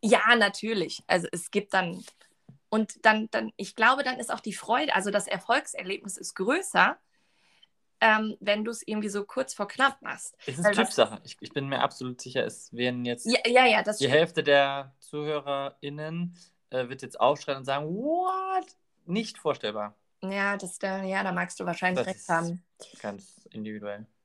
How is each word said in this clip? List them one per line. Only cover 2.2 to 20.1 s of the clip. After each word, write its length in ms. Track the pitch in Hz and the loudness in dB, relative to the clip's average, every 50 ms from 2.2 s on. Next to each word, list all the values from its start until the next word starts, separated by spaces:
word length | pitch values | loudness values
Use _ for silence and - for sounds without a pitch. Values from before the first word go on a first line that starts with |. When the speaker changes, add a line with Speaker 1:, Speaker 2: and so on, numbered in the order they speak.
| _ _ _ _ _ _ - _ _ _ | _ _ _ _ _ _ -20 _ _ _
Speaker 1:
und 360 | - 220 220 208 - - - | 0 0 0 0 -4 2 4
dann, 240 | 220 214 214 220 - | 4 4 4 0 -2
dann, 200 | - 226 220 220 - _ | -4 -4 -4 -4 -8 _
ich 180 | 202 185 - | -10 -10 -2
glaube, 280 | - 220 233 262 269 277 | 4 4 4 6 4 2
dann 160 | 262 254 247 | -2 -2 -4
ist 120 | 240 - | -4 -6
auch 80 | - - | -6 -6
die 140 | - 220 185 | -6 -8 -10
Freude, 420 | - - - 226 254 311 294 - | -10 -2 0 0 0 2 2 0
also 160 | 196 190 202 | 0 0 0
das 160 | 202 202 190 - | -2 -2 -2 -2
Erfolgserlebnis 880 | - 185 - - 233 277 311 - - - 185 185 196 - - 202 - - | -6 -6 -2 0 0 0 0 -2 -12 -10 -8 -8 -8 -8 -8 -12 -12 -10
ist 180 | - - - | -12 -12 -6
größer, 640 | - 190 202 269 349 381 - - 185 180 214 302 - _ _ _ _ _ _ _ _ _ _ _ _ _ _ _ _ _ _ _ _ | -4 0 0 0 0 0 0 4 4 4 4 4 -2 _ _ _ _ _ _ _ _ _ _ _ _ _ _ _ _ _ _ _ _
ähm, 340 | - 226 214 214 220 220 220 - | 6 6 6 4 2 -2 -6 -6
wenn 240 | - 202 208 214 214 | -2 -2 0 0 0
du's 160 | 226 233 220 - | -6 -6 -8 -6
irgendwie 240 | - 214 214 208 214 | -6 -4 -4 -4 -4
so 160 | 190 208 202 | -4 -6 -6
kurz 280 | 208 - 254 262 - - | -6 -6 -6 -6 -6 -6
vor 140 | - 208 196 | -8 -8 -8
knapp 340 | - - 262 277 - _ | -2 2 2 2 2 _
machst. 340 | - - - - - - - _ - | -10 -12 -10 -10 -12 -16 -16 _ -10
Speaker 2:
Es 140 | - 139 135 | -8 -6 2
ist 80 | 170 208 | 2 4
Speaker 1:
Weil 100 | 202 196 | 4 4
was 120 | 226 - | 2 2
Speaker 2:
Typsache. 300 | - - 117 - 110 101 _ | 4 4 4 4 4 -12 _
Ich, 140 | - - _ | -16 -18 _
ich 120 | - - - | -16 -8 -6
bin 140 | 143 139 139 | -6 -4 -2
mir 120 | 139 127 | 0 0
absolut 400 | 123 135 - - 131 127 123 123 | 0 0 -2 -4 -10 -10 -10 -10
sicher, 240 | - 131 127 135 - | -12 -6 -4 -2 -2
es 280 | 110 - - - - - | -2 -4 -10 -18 -16 -6
werden 320 | 117 123 127 123 123 123 | -2 -2 -2 -2 -2 -4
jetzt 280 | 120 120 120 - 220 240 | -4 -6 -4 -2 0 0
Speaker 1:
Ja, 60 | - - 233 | 0 2 4
ja, 180 | 240 254 262 | 6 6 6
ja, 180 | 247 214 214 185 | 6 4 2 0
das 160 | 208 214 - | -2 -2 0
Speaker 2:
die 40 | 135 | 0
Speaker 1:
stimmt. 160 | 127 131 151 | 4 4 4
Speaker 2:
Hälfte 240 | 165 170 - 160 147 | 4 4 0 -2 2
der 520 | 147 143 143 139 139 139 139 139 139 _ _ | 6 6 6 6 4 0 -4 -8 -12 _ _
ZuhörerInnen, 1400 | - - - 151 147 147 156 147 135 143 139 139 139 139 - _ - 143 143 147 151 156 160 170 175 175 175 - - _ _ _ _ _ | -20 -12 -8 -6 -4 -2 -4 -4 -2 -2 -4 -4 -4 -6 -10 _ -10 -10 -8 -8 -8 -6 -6 -6 -6 -6 -8 -12 -20 _ _ _ _ _
äh, 200 | - 127 127 120 | -4 -4 -4 -4
wird 120 | 131 131 | -6 -10
jetzt 180 | - 123 - - | -12 -14 -2 2
aufschreien 400 | - 127 147 143 - - 139 135 | 4 4 4 2 -2 -6 -6 -6
und 60 | 131 | -2
sagen, 220 | 131 135 143 147 156 | -2 -2 -2 -2 -4
„What? 920 | 170 202 240 294 320 349 370 370 370 381 381 381 381 370 359 - - _ _ _ _ _ _ | -6 -4 -2 0 0 2 0 0 -2 -2 -2 -2 -2 -2 -2 -4 -16 _ _ _ _ _ _
Nicht 320 | - 170 214 226 - - - | -4 -4 -2 -2 -4 -10 -4
vorstellbar.“ 600 | - 156 139 - - 107 104 110 104 104 104 _ _ _ | -2 -2 -2 0 -2 -6 -4 -4 -6 -8 -10 _ _ _